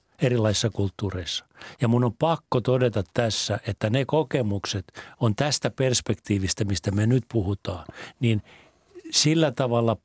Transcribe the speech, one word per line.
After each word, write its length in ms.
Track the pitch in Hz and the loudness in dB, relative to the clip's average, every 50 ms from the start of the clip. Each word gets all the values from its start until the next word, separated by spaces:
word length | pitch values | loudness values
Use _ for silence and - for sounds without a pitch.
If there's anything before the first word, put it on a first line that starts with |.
| _ _ _ - | _ _ _ -2
erilaisissa 480 | 151 123 123 117 110 107 98 - - 107 | 0 2 2 2 2 2 2 2 0 -2
kulttuureissa. 760 | - - 101 98 - - 104 95 87 92 85 - - - - _ _ - - - - - | 0 -2 -2 -2 -4 -4 -6 -6 -6 -6 -6 -8 -8 -8 -10 _ _ -20 -20 -18 -6 -2
Ja 60 | 123 | 0
mun 160 | 113 117 123 123 | 2 4 4 2
on 100 | 117 104 | 0 0
pakko 480 | - 151 165 160 - - - - 123 | 0 0 0 0 -2 -2 -2 -2 0
todeta 420 | 104 123 127 127 127 120 - 107 92 - - | 2 2 2 2 2 2 0 -2 -4 -4 -2
tässä, 460 | - 117 110 - - - - 104 - - | -2 -2 0 -2 -2 -4 -4 -4 -4 -4
että 220 | 107 98 - - 107 | -6 -4 -2 -2 0
ne 160 | 110 135 131 | 0 0 0
kokemukset 880 | - 147 156 151 - - 139 113 104 101 98 - - - 98 - - - - - - - - | 0 0 0 0 0 0 -2 0 0 -2 -4 -4 -6 -6 -6 -8 -10 -14 -20 -20 -18 -6 -2
on 160 | 120 113 101 | 0 0 2
tästä 340 | - 139 151 135 - - 117 | 2 0 0 0 0 -2 -2
perspektiivistä, 960 | - - 131 131 120 - - - 101 - - - 104 98 95 90 - - 107 | -2 0 0 0 0 0 -2 -2 -4 -4 -2 -2 0 0 0 -2 -2 -2 -2
mistä 260 | 98 98 - - 104 | -2 -2 -2 -2 -2
me 160 | 98 104 107 | 0 2 2
nyt 160 | 113 127 131 - - | 4 2 2 0 -2
puhutaan, 540 | - 117 90 98 101 - - - 92 87 - - - - - - - - | -2 -2 -2 -2 -2 -4 -6 -8 -8 -8 -10 -14 -16 -16 -18 -18 -6 -2
niin 220 | 123 117 110 104 - - - - - _ _ _ _ _ - - - 320 | 0 2 2 0 -2 -6 -18 -20 -20 _ _ _ _ _ -20 -20 -8 -2
sillä 400 | - - - 151 160 165 160 143 | 0 2 4 4 4 4 4 2
tavalla 460 | 120 - 131 120 120 117 117 113 110 - | 2 0 0 2 2 2 2 2 0 0